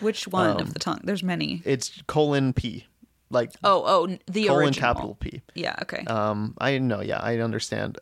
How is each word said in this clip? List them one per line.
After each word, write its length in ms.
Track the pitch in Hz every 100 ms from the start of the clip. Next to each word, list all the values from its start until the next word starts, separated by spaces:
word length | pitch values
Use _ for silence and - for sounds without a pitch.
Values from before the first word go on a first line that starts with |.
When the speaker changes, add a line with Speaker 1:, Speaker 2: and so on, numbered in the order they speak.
Speaker 1:
Which 260 | 214 214 196
one 220 | 185 170
Speaker 2:
Um, 60 | -
Speaker 1:
of 140 | -
the 60 | -
tongue? 200 | 175 - 185
There's 180 | 202
many. 380 | 180 170 151 175
Speaker 2:
It's 380 | 131 131 - - -
colon 460 | 151 147 139 131
P. 340 | - 120 - - _ - _ _
Like, 220 | 123 117 -
Speaker 1:
Oh, 200 | 208 185 -
oh, 200 | 185 180
n-, 120 | 180 -
the 200 | 190 214
Speaker 2:
colon 180 | 139 143
Speaker 1:
original. 160 | 135 123
Speaker 2:
capital 260 | 117 - -
P. 200 | - - - -
Speaker 1:
Yeah, 200 | - -
okay. 200 | - - -
Speaker 2:
Um, 460 | 113 107 104 110 -
I 220 | 131 135
know, 200 | 127 101
yeah, 200 | 101 -
I 160 | 107 117
understand. 600 | 113 107 - 107 104 -